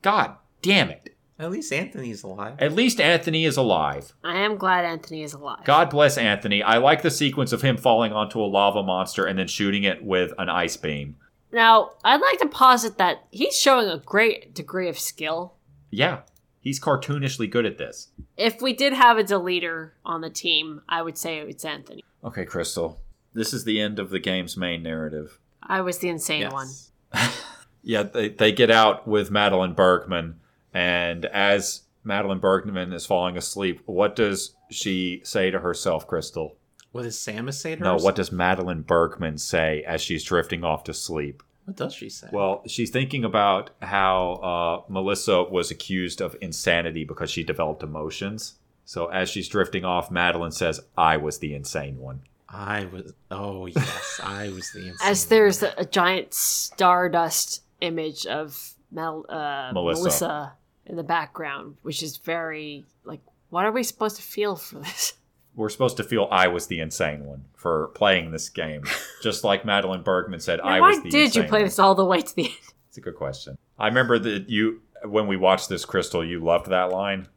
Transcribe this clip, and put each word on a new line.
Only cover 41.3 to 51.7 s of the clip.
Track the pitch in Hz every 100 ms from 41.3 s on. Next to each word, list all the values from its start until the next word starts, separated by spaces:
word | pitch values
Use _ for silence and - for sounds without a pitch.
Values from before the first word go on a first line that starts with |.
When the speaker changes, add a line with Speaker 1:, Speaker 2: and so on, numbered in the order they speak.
| 69 _ _
Speaker 2:
What | - 190
does | 269
she | - 110
say? | - -
Speaker 1:
Well, | 101 98 101 -
she's | - 110
thinking | 127 131 139
about | 113 107 101 98 104 _
how, | 95 98 95 92 90 90 92 87 85 85 -
uh, |
Melissa | 95 95 98 - 92
was | 90 92 82
accused | - - 95 90 -
of | 90 -
insanity | 92 78 - 85 85 80 76
because | - 85
she | - 78
developed | 76 80 78
emotions. | 78 78 78 - 98 110 - _ _ _
So | - - 85
as | 92 92
she's | 101 -
drifting | 104 87 95 90
off, | 90 85
Madeline | 87 87 85 85
says, | 80 85 76 _ -
"I | 80 78
was | 76 -
the | 76
insane | 71 69